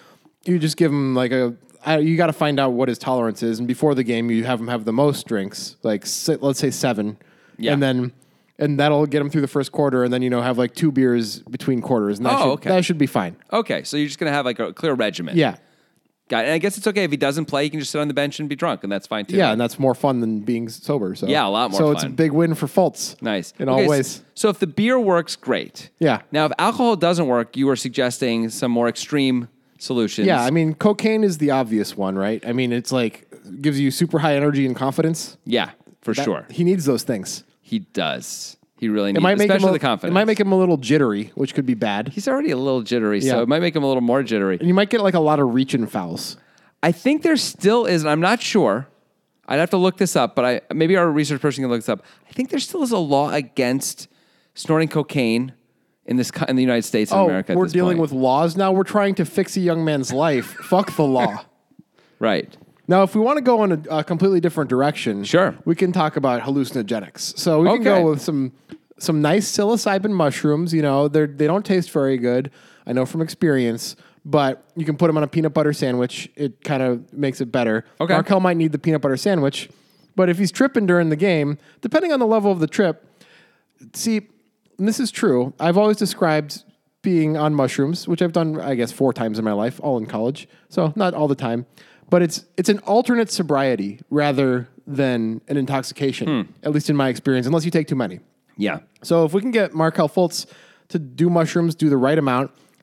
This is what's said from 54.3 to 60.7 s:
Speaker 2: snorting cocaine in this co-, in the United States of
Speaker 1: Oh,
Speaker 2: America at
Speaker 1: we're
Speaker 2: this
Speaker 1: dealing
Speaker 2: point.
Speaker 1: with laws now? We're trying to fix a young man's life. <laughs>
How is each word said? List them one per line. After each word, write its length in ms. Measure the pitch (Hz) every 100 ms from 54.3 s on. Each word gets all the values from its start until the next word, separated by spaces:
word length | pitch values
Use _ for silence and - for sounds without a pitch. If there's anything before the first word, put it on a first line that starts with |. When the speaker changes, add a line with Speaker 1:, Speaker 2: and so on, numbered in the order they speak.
| _ _
Speaker 2:
snorting 340 | - - 160 160
cocaine 640 | 160 143 147 117 113 131 - _ _ _ _ -
in 100 | 127
this 140 | 120
co-, 160 | - -
in 100 | 131
the 60 |
United 200 | 127 120 107
States 260 | 113 107
of 60 | 196
Speaker 1:
Oh, 60 | 185
Speaker 2:
America 260 | 92 -
at 60 | 180
Speaker 1:
we're 60 | 180
Speaker 2:
this 60 |
Speaker 1:
dealing 240 | 175 180 170
Speaker 2:
point. 140 | 156
Speaker 1:
with 0 |
laws 440 | 131 131 135 170 170
now? 160 | 190
We're 120 | 190
trying 300 | 185 208 202 196
to 100 | 160
fix 320 | - 185 -
a 20 |
young 240 | 175 165
man's 260 | 160 147 123
life. 360 | 127 160 139 -
<laughs> 160 | - -